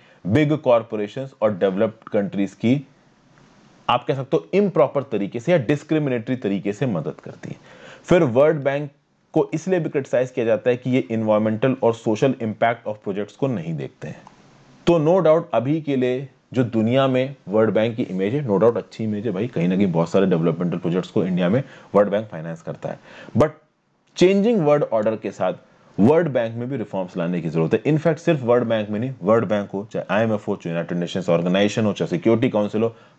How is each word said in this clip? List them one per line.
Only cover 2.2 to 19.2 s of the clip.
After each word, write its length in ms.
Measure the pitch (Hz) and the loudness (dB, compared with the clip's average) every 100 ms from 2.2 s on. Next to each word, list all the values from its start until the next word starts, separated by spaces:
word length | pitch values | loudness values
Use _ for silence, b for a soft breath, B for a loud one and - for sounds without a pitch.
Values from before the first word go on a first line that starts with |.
| 98 95 98 | -2 -2 -4
की, 320 | - 113 143 - _ _ _ _ _ _ _ _ _ - | -2 0 0 -2 _ _ _ _ _ _ _ _ _ 0
आप 180 | 123 - | 0 0
कह 100 | 135 | -6
सकते 220 | 135 160 | -2 -2
हो, 100 | - | 0
इम्प्रॉपर 500 | 185 208 160 139 143 | 0 0 2 0 0
तरीके 360 | 127 104 98 117 | -4 -4 -4 -6
से 120 | 165 | 0
या 60 | 175 | 0
डिस्क्रिमिनेटरी 800 | 113 147 - 160 147 123 113 127 | 2 -2 0 -2 0 -2 -4 -4
तरीके 380 | 104 98 101 | -2 -2 -2
से 120 | 101 131 | -4 -2
मदद 340 | 87 73 - | -4 -6 -10
करती 260 | - - - | -14 -16 -16
हैं। 100 | - B B B B | -16 B B B B
फिर 200 | - 175 | 2 4
वर्ल्ड 380 | 156 117 151 156 | 4 4 4 2
बैंक 260 | 135 143 147 - _ _ _ | -2 -4 -6 -14 _ _ _
को 160 | 156 143 | -2 0
इसलिए 260 | 156 - 185 | -2 -2 -2
भी 100 | 160 | -2
क्रिटिसाइज 420 | 147 127 123 127 | -4 -2 -2 -2
किया 140 | - 113 | -2 0
जाता 240 | 107 123 | 0 0
है 80 | 123 | -2
कि 120 | 131 | 0
ये 160 | 127 127 | 0 0
environmental 640 | 113 107 107 110 110 131 127 | -2 0 2 0 0 0 0
और 120 | 117 113 | 0 0
social 360 | 117 107 139 127 | -2 0 0 0
impact 460 | 113 104 117 120 - | -6 -2 0 -2 -6
of 100 | 107 - | -8 -6
projects 280 | 95 101 - | -6 -8 -4
को 120 | 135 | -4
नहीं 260 | 110 82 | -4 -6
देखते 340 | 80 67 - 151 | -8 -10 -12 -16
हैं। 140 | - - - _ _ - - - | -16 -20 -20 _ _ -20 -6 0
तो 120 | 170 | 2
no 220 | 151 190 165 | 4 4 4
doubt 260 | 160 165 | 4 2
अभी 260 | 113 120 160 | -2 0 -2
के 140 | 151 135 | -2 0
लिए 320 | 123 127 135 _ _ | 0 -2 -6 _ _
जो 100 | 117 | -2
दुनिया 440 | 120 113 110 131 135 | 0 0 2 2 2
में 280 | 127 131 139 - | 2 -2 -6 -2
वर्ल्ड 260 | 107 110 | 2 2
बैंक 220 | 101 113 117 | 2 0 -2
की 80 | |
इमेज 300 | - 95 98 | -6 -2 -2
है, 120 | 139 135 | -2 0
no 120 | 98 | 2
doubt 180 | 110 104 | 4 2
अच्छी 260 | - - | -4 -6
इमेज 220 | 110 104 | -6 -4